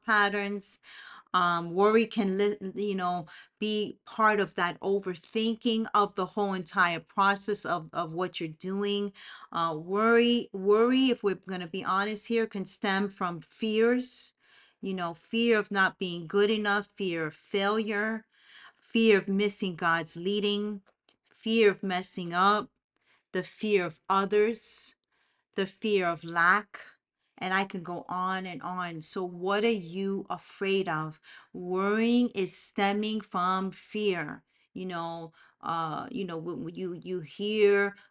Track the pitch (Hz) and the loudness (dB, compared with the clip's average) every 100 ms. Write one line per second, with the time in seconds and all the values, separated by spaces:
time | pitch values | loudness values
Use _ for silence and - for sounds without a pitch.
0 | - 214 202 202 202 202 - - - - | 0 2 4 2 -4 -6 -6 -10 -12 -20
1 | - - - 185 175 170 170 175 208 220 | -20 -20 -4 0 2 0 -2 2 6 6
2 | 220 220 196 190 208 208 190 180 208 190 | 4 0 0 2 0 -2 -6 -6 -4 -2
3 | 180 180 160 - - - 214 214 202 - | -2 -4 -6 -16 -20 -6 -2 -2 -4 -8
4 | - - 214 208 185 - 175 175 196 202 | -10 0 2 4 0 -2 -4 -2 -2 -2
5 | 196 170 - 226 226 220 247 220 220 208 | -2 -8 -6 -2 -2 0 0 0 0 0
6 | 202 202 185 - 202 190 165 196 175 165 | 0 0 -4 -2 -2 -2 -4 0 0 0
7 | - - 196 196 - 202 - 170 160 - | -6 0 2 2 0 -2 -2 -4 -4 -6
8 | 165 165 180 180 160 156 185 196 202 202 | -6 -4 -4 -4 -8 -8 -6 -4 -2 -2
9 | 202 196 - - - 170 165 156 170 196 | -4 -8 -20 -20 -10 -4 -2 -2 -4 2
10 | 220 233 240 240 - 196 190 208 240 262 | 4 6 6 2 -2 -2 4 4 6 4
11 | 262 240 202 185 - 185 175 190 - 190 | 2 2 0 -2 -6 -10 -8 -6 -2 0
12 | 208 214 - 226 220 202 185 - 208 190 | 0 -4 -2 0 0 -4 -6 -4 0 0
13 | 202 196 180 170 - - 220 214 233 254 | 0 -2 -6 -6 -12 -6 -2 2 4 2
14 | 254 - - - _ _ _ _ 196 185 | -2 -4 -6 -8 _ _ _ _ -6 -4
15 | 170 165 - 226 233 220 202 196 190 - | -6 -8 -4 0 4 4 2 2 2 0
16 | 185 175 160 202 208 220 208 202 202 - | -6 -6 -2 2 4 2 0 0 -2 -6
17 | 190 165 160 - - 202 196 220 214 208 | -4 -2 -4 -6 -6 -2 0 0 0 -2
18 | 214 226 - _ _ - - _ - 226 | -2 -4 -8 _ _ -20 -20 _ -2 4
19 | 220 196 196 196 202 - 190 160 175 165 | 6 6 4 0 2 0 -2 -2 0 0
20 | 160 170 180 208 202 208 208 202 - _ | 0 -4 -2 0 0 0 -4 -8 -14 _
21 | _ _ _ _ 220 226 208 190 196 180 | _ _ _ _ 0 6 6 4 -2 -4
22 | 185 - 175 175 196 208 254 _ _ _ | -4 -6 -2 2 4 4 0 _ _ _
23 | _ _ _ 185 180 - 214 202 175 160 | _ _ _ -6 -6 -4 2 2 2 -4
24 | - 196 196 208 214 226 - - - - | -2 0 2 2 2 0 -2 -4 -6 -10
25 | _ _ _ _ _ - 190 - 220 202 | _ _ _ _ _ -6 -6 -4 0 2
26 | 180 160 165 170 170 202 202 - - - | 2 -2 -4 2 4 4 0 -14 -20 -20
27 | _ _ _ - 185 190 196 190 165 175 | _ _ _ -10 -2 -2 -2 -6 -8 -10
28 | - 180 185 190 190 165 175 180 175 165 | -8 -4 -2 -4 -6 -10 -8 -8 -8 -4
29 | 160 196 180 175 185 202 233 220 165 185 | -2 -2 -4 -4 -2 2 2 0 -4 -4
30 | 196 196 - 180 - - 196 196 185 156 | -2 -4 -6 -10 -12 -6 0 0 0 -2
31 | 156 156 - - - 180 180 185 196 214 | -4 -10 -20 -20 -18 -12 -4 0 2 2
32 | 226 240 247 - 185 - - - 196 208 | 4 4 2 0 -2 -2 -2 -2 0 0
33 | 214 214 - 190 180 190 190 185 - 214 | -2 -4 -6 -4 -2 -2 -4 -8 -10 -4
34 | 208 180 151 - _ _ _ - 185 175 | -2 -2 -4 -10 _ _ _ -12 -8 -8
35 | 170 165 165 _ _ _ - 165 160 151 | -8 -10 -14 _ _ _ -6 -4 -4 -6
36 | - - 185 165 165 170 160 175 185 175 | -6 -6 -6 -6 -8 -8 -8 -8 -8 -8
37 | 165 180 151 - 208 214 202 202 202 196 | -8 -8 -8 -6 -2 4 6 6 2 -2
38 | - | -12